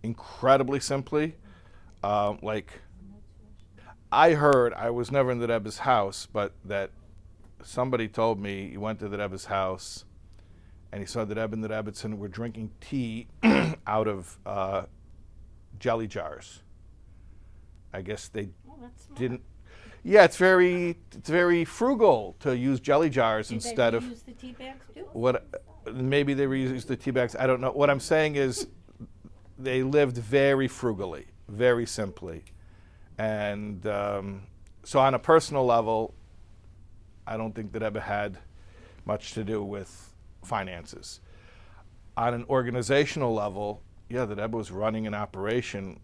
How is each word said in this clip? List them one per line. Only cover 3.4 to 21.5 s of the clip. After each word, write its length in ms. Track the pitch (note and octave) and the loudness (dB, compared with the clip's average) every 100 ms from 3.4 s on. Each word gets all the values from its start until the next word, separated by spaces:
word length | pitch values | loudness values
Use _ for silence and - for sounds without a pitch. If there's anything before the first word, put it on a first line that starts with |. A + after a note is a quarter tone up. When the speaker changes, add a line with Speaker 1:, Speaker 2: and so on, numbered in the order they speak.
| - - - - - - - | -20 -20 -20 -20 -20 -20 -2
Speaker 1:
I 220 | G2 D#3+ | 6 6
heard, 400 | D3+ D3 C3+ A#2+ | 8 6 6 4
I 160 | F#2+ A#2 | 0 -4
was 200 | A#2+ A#2 | -4 -2
never 200 | C3+ B2+ | 0 2
in 80 | B2 | 0
the 80 | A#2 | 0
Rebbe's 320 | A#2 G#2+ - | -2 -2 -6
house, 480 | - A#2+ G2+ - - | 2 2 2 -4 -8
but 220 | A2 G2+ - F#2 | -4 -4 -6 -6
that 260 | G2 G2 - - - - - - - | -4 -4 -10 -20 -20 -20 -20 -20 -20
somebody 440 | - - B2+ B2+ A2 | -12 -4 0 0 -2
told 320 | - A2+ G#2 | 0 0 0
me 300 | G2+ G2 G2 | -4 -8 -8
he 80 | D2+ | -8
went 220 | G#2+ A2 | -8 -6
to 80 | G#2 | -8
the 100 | G2+ | -6
Rebbe's 280 | G2+ F#2 - | -6 -8 -4
house 600 | G2 F#2+ F#2 - - - - - - - - - - - | -2 -2 -4 -12 -16 -18 -20 -20 -20 -20 -20 -20 -20 -16
and 80 | G2+ | -12
he 60 | F#2+ | -8
saw 160 | A#2+ | -6
the 120 | G#2+ G#2+ | -6 -4
Rebbe 180 | A2 | -4
and 100 | A2 | -4
the 60 | A2 | -6
Rebbetzin 480 | A2 G#2 G2+ A2 G#2+ | -6 -6 -10 -10 -8
were 100 | G2+ | -10
drinking 440 | F2+ A#2 A2+ A2 - | -8 -10 -8 -12 -14
tea 460 | - C#3 A#2 A2 A#2+ - | -8 -6 -4 -6 -12 2
<clears throat> 520 | A3+ - E3 D#3 - | 4 4 2 -4 -2
out 200 | G#2+ G#2+ | 0 0
of, 300 | G2+ F2 - G2 | -2 -8 -16 -8
uh, 380 | G2+ F#2+ G2 F#2+ - - - - - - - - G2+ | -4 -2 -2 -6 -16 -20 -20 -20 -20 -20 -20 -20 -6
jelly 280 | B2 A2+ A2 | -2 -2 -2
jars. 540 | G2 D#2+ C#2 - - - - - - - - - - - - - - - | -8 -10 -12 -18 -20 -20 -20 -20 -20 -20 -20 -20 -20 -20 -20 -20 -20 -14
I 80 | G2 | -12
guess 260 | F#2 G#2 - | -8 -10 -8
they 220 | A2 G2+ F2 - | -10 -10 -12 -20
Speaker 2:
Oh, 40 | - | -20
that's 240 | A#3+ - - | -20 -20 -20
smart. 140 | F#2+ | -6
Speaker 1:
didn't. 220 | B2 B2 - - - - - - | -6 -6 -12 -20 -20 -20 -20 -14
Yeah, 200 | - G3+ | 6 10
it's 140 | F3 - | 10 8
very, 600 | F#3 F#3 F3+ F3+ F3 E3+ - | 6 8 6 4 -2 -6 -12
it's 160 | - - | -16 -2
very 340 | E3 F3 | 2 4